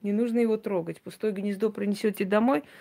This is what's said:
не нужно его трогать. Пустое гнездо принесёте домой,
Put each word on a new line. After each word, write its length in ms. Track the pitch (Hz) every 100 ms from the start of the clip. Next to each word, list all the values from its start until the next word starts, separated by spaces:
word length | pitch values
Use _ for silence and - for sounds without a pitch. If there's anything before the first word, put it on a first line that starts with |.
не 100 | 202
нужно 260 | 208 240 233
его 180 | 226 220
трогать. 440 | 214 185 165 160
Пустое 320 | 185 - 214
гнездо 380 | 202 202 196 214
принесёте 540 | 208 202 202 220 202
домой, 380 | 190 208 240 285 - -